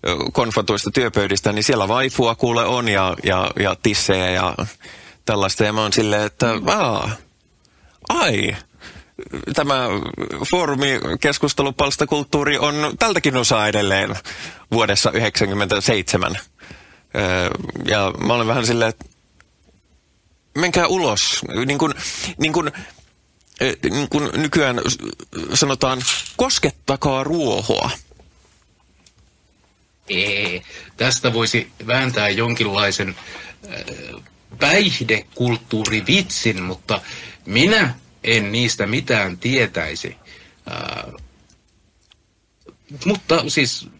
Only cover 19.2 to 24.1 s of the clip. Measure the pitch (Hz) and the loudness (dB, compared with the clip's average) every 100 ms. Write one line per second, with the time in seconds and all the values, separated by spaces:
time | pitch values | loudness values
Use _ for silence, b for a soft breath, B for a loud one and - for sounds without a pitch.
19.2 | _ _ - _ _ _ _ _ _ _ | _ _ -20 _ _ _ _ _ _ _
20.2 | _ _ _ 143 175 180 170 185 151 104 | _ _ _ -2 0 2 2 2 2 2
21.2 | - - - 107 131 143 156 131 B B | 0 -2 -4 -4 -2 0 0 0 B B
22.2 | B - 156 165 151 B B B _ _ | B -4 0 0 -2 B B B _ _
23.2 | _ _ _ - 127 - 65 120 143 | _ _ _ -4 -2 0 -2 -2 -2